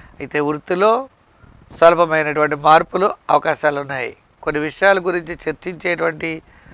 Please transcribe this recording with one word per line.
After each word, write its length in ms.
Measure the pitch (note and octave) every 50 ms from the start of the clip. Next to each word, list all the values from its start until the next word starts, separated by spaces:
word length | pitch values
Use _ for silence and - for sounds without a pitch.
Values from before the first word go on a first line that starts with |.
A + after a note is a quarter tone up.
| - - - -
అయితే 200 | C#3+ B2+ - D3+ D3 D3
వృత్తిలో 440 | D3+ D3 _ - F3+ F3 G3+ A3 A3+ B3+ C4+ - _ _ _ _ _ _ - - - - _ _ - -
స్వల్పమైనటువంటి 800 | E3 E3+ E3+ E3 F3 D#3+ D#3 D#3 D3+ D3+ D3 D3+ D3+ D3 D3+ D3 D3 D#3
మార్పులు 400 | D#3 E3 F3 - - F3+ F#3+ G#3 - _ - - D3+
అవకాశాలు 460 | D3 - D#3+ D3 - - D3+ D3 C#3+ C#3+
ఉన్నాయి. 280 | C3+ C#3 C3 A#2+ A2+ - _ _ _ _ _ -
కొన్ని 180 | D#3+ D3+ D3+ D3+ D3+
విషయాల 320 | - - F#3+ G3 G3 F#3+ E3+ F#3
గురించి 280 | F3 F3 E3 D#3+ F3 - -
చర్చించేటువంటి 840 | D#3 D3 - - F#3 F3+ D3+ - F3+ F3 E3 E3 E3+ D#3+ D#3 E3 E3 D#3+ D#3+ _ _ _ - _ -